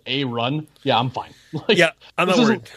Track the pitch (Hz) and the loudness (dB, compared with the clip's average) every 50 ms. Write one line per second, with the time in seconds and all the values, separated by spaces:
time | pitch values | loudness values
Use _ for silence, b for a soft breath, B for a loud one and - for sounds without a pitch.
0 | - - 127 139 139 123 117 117 117 127 147 156 156 - _ _ - 135 123 113 | -10 -6 -4 -4 -4 -4 -4 -4 -2 -2 -2 -4 -6 -10 _ _ -2 0 0 0
1 | 120 127 - - - - - _ _ - - - - - - 175 170 160 - _ | 0 -2 -4 -8 -12 -12 -16 _ _ -14 -12 -10 0 0 2 4 4 2 0 _
2 | B B B - 175 185 185 240 240 214 220 175 - - - | B B B -2 0 2 4 4 4 4 2 0 -4 -12 -8